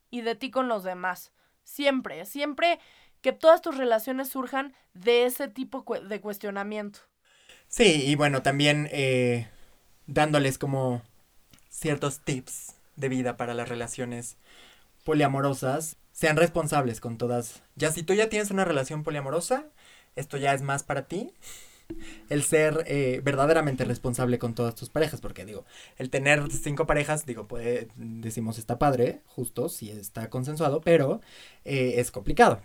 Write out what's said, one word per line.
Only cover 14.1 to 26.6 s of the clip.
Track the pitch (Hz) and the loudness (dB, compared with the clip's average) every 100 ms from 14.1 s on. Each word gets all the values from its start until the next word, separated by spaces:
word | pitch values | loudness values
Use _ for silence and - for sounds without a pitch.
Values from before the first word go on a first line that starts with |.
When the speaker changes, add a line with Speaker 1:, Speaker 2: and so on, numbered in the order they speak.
| 120 120 - _ - - _ _ _ | -8 -12 -16 _ -20 -20 _ _ _
Speaker 2:
poliamorosas. | - 151 139 139 139 135 131 151 160 - _ | -2 2 2 2 0 0 -2 -2 -6 -12 _
Sean | - 160 151 | 0 2 4
responsables | 165 170 151 147 123 110 | 4 2 0 0 0 -4
con | 120 113 | -8 -4
todas. | 120 120 120 - _ | -2 -2 -6 -12 _
Ya | - 151 | -4 -2
si | 170 | -2
tú | 165 | 0
ya | 208 220 | 2 2
tienes | 214 202 | 0 -2
una | 196 | 0
relación | 180 143 131 156 | 2 0 -2 -4
poliamorosa, | 156 147 135 165 - 262 302 - - - _ | -4 -4 -2 -2 0 -2 -4 -20 -20 -20 _
esto | - 143 139 | -10 -8 -2
ya | 139 | 0
es | 135 | 2
más | 139 139 | 0 -2
para | - 139 - | -2 -6 -4
ti. | 175 285 - - - - - - - - - - | -6 -8 -12 -20 -18 -20 -20 -14 -12 -12 -12 -4
El | 147 | -2
ser, | - 156 156 156 - | 2 4 4 2 0
eh, | 143 131 127 | 0 0 0
verdaderamente | 135 135 147 160 147 131 | 0 4 4 4 2 0
responsable | 123 120 127 120 123 120 | -2 -2 -4 -2 0 0
con | 120 | -2
todas | 113 117 | -2 -4
tus | - 120 | -4 -6
parejas, | 147 156 113 | -2 -2 -4
porque, | 104 101 | -10 -12
digo, | 98 98 - - - - | -12 -14 -16 -20 -18 -12
el | 131 | -4
tener | 139 143 147 143 | 0 4 4 2
cinco | - | -4